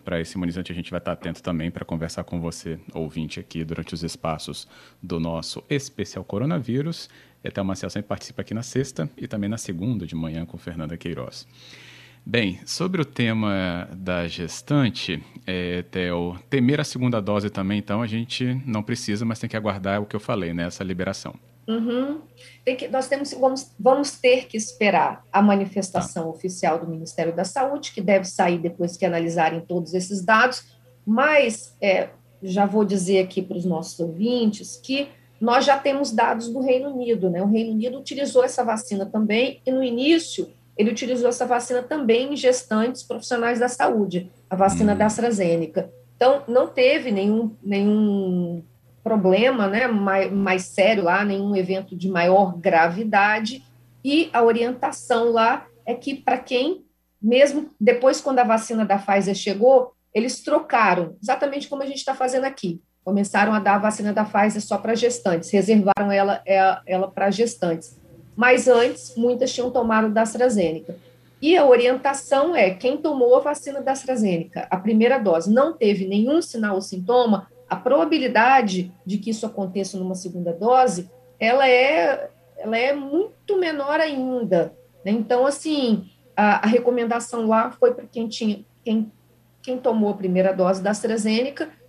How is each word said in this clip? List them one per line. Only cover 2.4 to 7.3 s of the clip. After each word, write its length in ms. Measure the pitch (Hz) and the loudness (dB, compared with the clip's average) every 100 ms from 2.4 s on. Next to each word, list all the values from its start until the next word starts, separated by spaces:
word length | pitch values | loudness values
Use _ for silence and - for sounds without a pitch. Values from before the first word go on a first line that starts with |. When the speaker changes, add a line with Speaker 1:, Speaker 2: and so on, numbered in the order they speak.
Speaker 1:
você, 380 | 82 - 85 80 - | -8 -10 -12 -12 -12
ouvinte, 460 | - 76 82 78 - | -10 -10 -8 -10 -12
aqui 240 | 85 80 | -12 -10
durante 300 | 80 82 80 | -8 -10 -10
os 80 | 82 | -8
espaços 640 | 82 - 82 78 - 73 - - - _ | -10 -8 -8 -8 -10 -14 -16 -20 -20 _
do 180 | 90 85 | -8 -6
nosso 440 | 82 82 - - - | -6 -8 -10 -14 -6
especial 540 | 143 - - 101 - | -6 -6 -10 -10 -10
coronavírus. 840 | - 98 135 175 117 123 156 165 - _ _ | -8 -4 -2 -4 -4 -4 -4 -8 -14 _ _